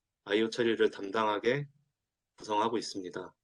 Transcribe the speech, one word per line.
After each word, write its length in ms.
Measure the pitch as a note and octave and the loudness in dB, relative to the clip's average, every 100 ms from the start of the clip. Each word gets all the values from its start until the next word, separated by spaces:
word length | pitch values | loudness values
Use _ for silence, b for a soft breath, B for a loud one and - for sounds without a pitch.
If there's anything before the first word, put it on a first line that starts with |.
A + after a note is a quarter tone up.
| _ _ | _ _
아이오 260 | G2+ G#2 A2 | -2 2 2
처리를 400 | B2 A#2 G#2+ G#2+ | 2 2 4 2
담당하게 760 | - G2 G#2+ A2 G#2 A#2 C#3 C#3+ _ _ _ _ _ _ _ | 0 -4 0 0 2 2 0 -4 _ _ _ _ _ _ _
구성하고 400 | G#2+ G#2 A2+ A2+ | -4 0 2 0
있습니다. 580 | - G2+ F2+ F#2 F2 _ | -4 -8 -8 -8 -10 _